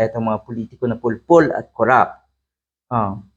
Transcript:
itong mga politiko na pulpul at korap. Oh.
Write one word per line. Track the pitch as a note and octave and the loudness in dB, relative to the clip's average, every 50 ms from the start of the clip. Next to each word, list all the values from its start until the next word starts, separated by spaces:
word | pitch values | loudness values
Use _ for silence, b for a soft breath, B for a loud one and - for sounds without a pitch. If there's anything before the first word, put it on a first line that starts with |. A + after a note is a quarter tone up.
| A2 | 2
itong | A2 - A#2 | 0 -2 -4
mga | A2+ A2+ G#2+ G#2+ - | -4 -4 -4 -6 -8
politiko | - A#2+ A2+ A2+ A2+ - - - | -10 -10 -10 -10 -12 -10 -6 -4
na | A#2+ A2+ A2+ | -4 -4 -4
pulpul | - A#2+ A2+ G#2+ - - E3+ E3+ D#3 C#3 | -4 -4 -4 -4 0 4 4 6 6 4
at | - G#2+ A#2 - _ | 0 -6 -8 -10 _
korap. | - A2+ G#2+ B2+ B2 G2 - - - _ _ _ _ _ _ _ _ _ _ _ _ _ - B2 | -2 0 2 4 4 2 2 -2 -10 _ _ _ _ _ _ _ _ _ _ _ _ _ -8 -4
Oh. | A#2+ A2 G2 G2 G2+ G2+ - _ | -4 -4 -4 -6 -10 -14 -18 _